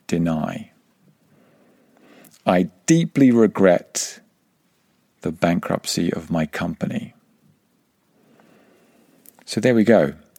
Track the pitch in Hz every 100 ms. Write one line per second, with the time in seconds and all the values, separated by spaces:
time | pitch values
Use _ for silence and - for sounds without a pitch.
0 | - 87 85 78 - - - _ _ _
1 | _ _ _ _ _ _ _ _ _ _
2 | _ - - _ - 92 90 - - 165
3 | 165 - 135 117 107 - 95 87 - -
4 | - - _ _ _ _ _ _ _ _
5 | _ _ - 82 87 87 - 92 - -
6 | 85 - 82 82 78 - 87 - - -
7 | - - _ _ _ _ _ _ _ _
8 | _ _ _ _ _ _ _ _ _ _
9 | _ _ - _ - - 117 117 104 107
10 | 73 - _